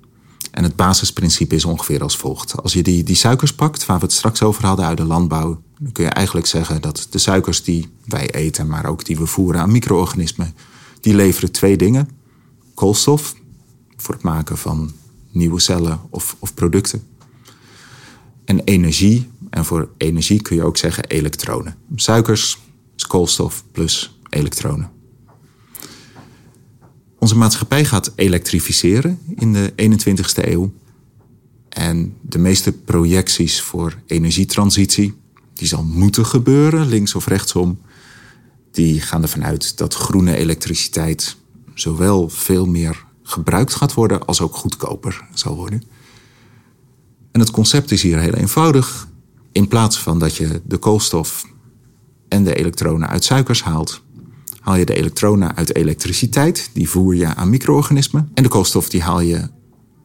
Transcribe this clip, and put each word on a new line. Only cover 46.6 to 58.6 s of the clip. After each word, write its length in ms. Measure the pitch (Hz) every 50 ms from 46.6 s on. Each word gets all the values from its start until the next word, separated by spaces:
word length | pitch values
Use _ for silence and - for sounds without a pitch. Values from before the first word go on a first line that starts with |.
| _ _ _ _ _ _ _ _ _ _ _ _ _ - -
En 80 | 117
het 100 | 113 107
concept 400 | - - 117 - - 143 139 -
is 120 | 107 95 -
hier 160 | 90 82 80
heel 160 | 85 82 -
eenvoudig. 760 | - - 101 - 160 160 165 139 135 127 - - - - - - - - _ _ - _ _ -
In 160 | - 101 95
plaats 300 | - 117 113 104 - -
van 200 | - - 80 85
dat 180 | 80 78 78
je 240 | - 80 78 80 85 -
de 120 | - -
koolstof 680 | 87 - 110 107 107 - - - 85 78 - - - - - - - _ - _ _ _ _ _ _ _ _ _ _ _ -
en 160 | - 104 101
de 100 | 92 73
elektronen 540 | - 80 85 85 - - 80 80 80 80 -
uit 160 | - 90 -
suikers 380 | - 135 135 131 - 120 - -
haalt, 400 | - 160 160 185 - - - _ - - - - - - - - - - -
haal 160 | - - 95
je 80 | 90 90
de 100 | - -
elektronen 640 | - 78 82 - - - 104 104 101 95 80 -
uit 180 | - 82 - -
elektriciteit. 960 | - 80 76 76 - - - 90 - - 113 - 143 143 165 175 - - - -
Die 160 | 113 85 80
voer 260 | - 92 92 95 90
je 200 | 87 87 82 -
aan 160 | - 90 92
micro-organismen. 800 | 117 131 - - 143 143 147 - 147 139 139 - - 151 151 147 -
En 80 | - 127
de 60 | 120
koolstof 400 | - 107